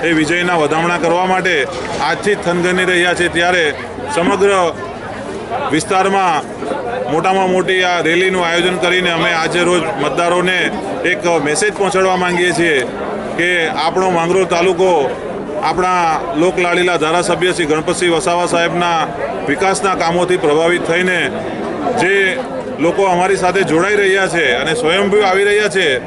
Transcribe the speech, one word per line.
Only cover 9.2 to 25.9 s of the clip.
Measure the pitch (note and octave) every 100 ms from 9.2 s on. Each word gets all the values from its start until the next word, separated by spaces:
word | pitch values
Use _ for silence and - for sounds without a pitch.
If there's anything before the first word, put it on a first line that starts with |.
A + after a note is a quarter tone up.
| E3+
આજે | E3+ D#3+ D#3+
રોજ | F3 F3+ D#3+ D3+
મતદારોને | D3 E3+ F3 F3+ F3+ F3+ D#3 - - - E3+
એક | F#3 F3+ E3+
મેસેજ | D3 D3+ G#3
પહોંચાડવા | G3 G3 F#3 F#3+ F#3
માંગીએ | F3+ F3 F3+
છીએ | E3 E3+ C#3+ A#2+ - - G#2+ A2 -
કે | F3 F3 D#3+ D3+ D#3+
આપણો | E3+ F#3+
માંગરોળ | F3 E3 F#3 F#3
તાલુકો | E3+ F3+ E3+ F#3 E3+ C3+ - - - - - D3+
આપણા | E3 F3+ F3+ E3+ D#3 - D3+
લોકલાડીલા | E3+ F3 F3 F3 F3+ F3
ધારાસભ્ય | D#3 E3+ F3 E3+ F3+
શ્રી | E3+ D#3+
ગણપતસિંહ | D#3 D#3+ F3 F3+ E3
વસાવા | D#3+ E3+ F3
સાહેબના | F3 E3+ E3+ F3 E3 D3 - C#3 - -
વિકાસના | C#3+ F#3+ F#3+ G3 F3+
કામોથી | E3+ E3+ F3+ F3+ D#3
પ્રભાવિત | D3 E3 F3 D#3+
થઈને | E3+ F#3 F3+ C#3+ G#2+ - - - - - -
જે | F3 G3 F#3+ F3 - - C3 B2+
લોકો | D3+ F3 F#3+
અમારી | F3 F#3 F#3+
સાથે | F3+ F3+
જોડાઈ | F3+ D#3 F#3 G#3
રહ્યા | G3 F#3+ F#3+
છે | E3+ D3 A#2+
અને | C#3+ D#3+
સ્વયંભૂ | - F3+ G3+ G3+ G3+
આવી | F#3+ G3+
રહ્યા | G#3 G#3+
છે | F#3+ E3+